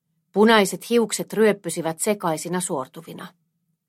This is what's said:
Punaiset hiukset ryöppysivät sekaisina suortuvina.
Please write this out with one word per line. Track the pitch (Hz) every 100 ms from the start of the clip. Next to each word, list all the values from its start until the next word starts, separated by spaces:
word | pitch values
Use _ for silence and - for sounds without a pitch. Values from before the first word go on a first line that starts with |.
| _ _ _
Punaiset | 196 214 220 190 180 -
hiukset | 233 220 - 175
ryöppysivät | 196 214 202 170 165 160 160
sekaisina | 214 208 175 156 170 180
suortuvina. | 180 147 127 165 - - 185 _ _ _ _ _